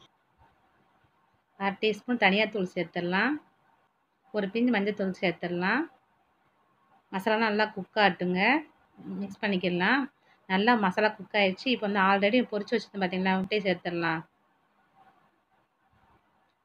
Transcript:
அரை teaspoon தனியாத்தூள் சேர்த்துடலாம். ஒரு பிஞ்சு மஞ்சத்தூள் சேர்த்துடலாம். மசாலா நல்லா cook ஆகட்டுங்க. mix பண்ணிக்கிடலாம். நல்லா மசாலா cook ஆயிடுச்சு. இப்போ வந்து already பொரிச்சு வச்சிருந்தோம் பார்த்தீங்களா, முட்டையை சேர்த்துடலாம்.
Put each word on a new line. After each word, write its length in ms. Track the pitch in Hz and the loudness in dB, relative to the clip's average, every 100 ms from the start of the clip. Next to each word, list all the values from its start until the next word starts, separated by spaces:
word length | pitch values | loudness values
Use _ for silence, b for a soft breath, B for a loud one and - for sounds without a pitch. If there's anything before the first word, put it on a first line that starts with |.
| - _ _ _ _ _ _ _ _ _ _ _ _ _ _ - | -14 _ _ _ _ _ _ _ _ _ _ _ _ _ _ -4
அரை 140 | 196 190 | -4 -2
teaspoon 420 | 214 208 - 240 | -2 -2 -4 2
தனியாத்தூள் 500 | 190 202 208 214 185 180 | 4 4 0 -2 -4 -4
சேர்த்துடலாம். 580 | 165 180 175 190 240 302 - _ _ _ _ _ _ _ _ | -6 -4 -2 0 0 -2 -8 _ _ _ _ _ _ _ _
ஒரு 140 | 214 196 | -4 -2
பிஞ்சு 180 | 226 247 | 0 2
மஞ்சத்தூள் 460 | 214 202 208 190 180 | 2 0 -2 -4 0
சேர்த்துடலாம். 600 | 185 170 170 175 185 247 330 _ _ _ _ _ _ _ _ _ _ _ _ | -2 -2 -6 -4 -2 -2 -4 _ _ _ _ _ _ _ _ _ _ _ _
மசாலா 340 | 190 220 220 220 | -4 0 2 2
நல்லா 180 | 208 214 202 | 0 -2 -4
cook 240 | 180 220 | -6 2
ஆகட்டுங்க. 400 | 196 170 180 180 214 302 302 _ _ - 196 190 | 2 2 -2 2 2 2 -2 _ _ -18 -12 -10
mix 240 | 202 - | -10 -6
பண்ணிக்கிடலாம். 580 | 208 190 190 175 190 269 254 _ b b - | -4 -2 -2 0 2 0 -2 _ b b -4
நல்லா 220 | 190 220 233 | 0 2 2
மசாலா 260 | 196 196 214 | 2 2 0
cook 260 | 214 185 208 | -2 -4 2
ஆயிடுச்சு. 300 | 196 185 262 | 2 0 -4
இப்போ 140 | 233 208 | -2 0
வந்து 160 | 202 | 2
already 360 | 190 196 202 247 - | 2 4 4 2 0
பொரிச்சு 220 | 208 202 | -4 -4
வச்சிருந்தோம் 300 | 226 - 202 | -4 -4 -4
பார்த்தீங்களா, 320 | 180 185 190 190 | -2 0 0 0
முட்டையை 240 | 190 214 | 0 -2
சேர்த்துடலாம். 580 | 190 180 180 170 165 160 - _ _ _ _ _ _ _ _ _ _ _ _ _ _ _ _ _ _ _ _ _ _ _ | 0 -2 -4 -2 -2 -4 -8 _ _ _ _ _ _ _ _ _ _ _ _ _ _ _ _ _ _ _ _ _ _ _